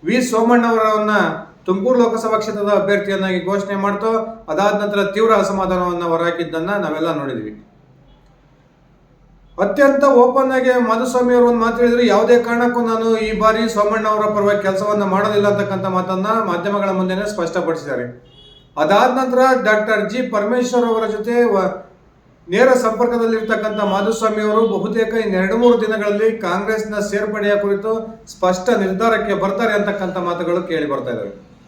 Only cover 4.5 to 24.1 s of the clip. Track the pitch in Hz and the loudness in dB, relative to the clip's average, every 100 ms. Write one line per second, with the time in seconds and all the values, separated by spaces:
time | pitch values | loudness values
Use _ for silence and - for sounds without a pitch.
4.5 | 202 202 208 202 202 190 202 226 214 190 | -2 0 0 -2 -2 -2 0 2 2 2
5.5 | 196 185 185 180 175 170 165 170 170 160 | -2 -2 -2 -2 -2 -2 0 -2 -2 -6
6.5 | 160 170 202 156 151 165 151 139 120 107 | -4 -4 -4 -4 -2 -2 -4 -6 -8 -10
7.5 | 107 - _ _ _ _ _ _ _ _ | -14 -20 _ _ _ _ _ _ _ _
8.5 | _ _ _ _ _ _ _ _ _ - | _ _ _ _ _ _ _ _ _ -20
9.5 | - 202 - 277 277 277 247 247 262 262 | -4 -2 2 2 4 4 6 6 4 2
10.5 | 262 254 247 233 226 254 247 247 247 240 | 2 2 2 2 0 0 0 2 4 4
11.5 | 240 226 226 240 240 240 202 226 240 233 | 4 0 2 2 4 4 4 4 4 2
12.5 | 233 240 240 226 226 226 220 214 220 214 | 0 0 0 -2 0 0 0 0 2 2
13.5 | 220 233 202 208 214 214 214 208 208 202 | 2 0 0 0 0 0 0 0 0 0
14.5 | - 196 190 208 208 196 190 208 208 202 | 2 0 -2 0 0 0 0 0 2 2
15.5 | 202 196 190 190 185 185 185 202 226 202 | 2 -2 -2 -2 -2 -2 -2 0 -2 0
16.5 | 175 185 202 196 190 185 185 208 - 165 | -2 -2 -2 -2 -2 -2 -2 -4 -4 -4
17.5 | 185 160 160 143 123 123 - - - - | -2 -2 -4 -4 -6 -6 -12 -20 -20 -20
18.5 | - - - 156 202 254 247 254 247 262 | -20 -18 -4 2 4 4 2 0 2 4
19.5 | 254 202 214 214 214 180 240 254 214 208 | 4 2 2 2 0 -2 -4 -2 -2 0
20.5 | 247 247 247 233 220 220 214 208 240 240 | -2 0 0 0 0 -2 -4 -2 2 2
21.5 | 196 185 - - _ _ _ _ _ - | 2 0 -4 -14 _ _ _ _ _ -4
22.5 | 190 262 247 226 - 240 240 226 220 220 | 2 4 4 2 0 0 0 0 0 -2
23.5 | 220 214 208 202 190 202 | -2 -2 -2 -2 0 0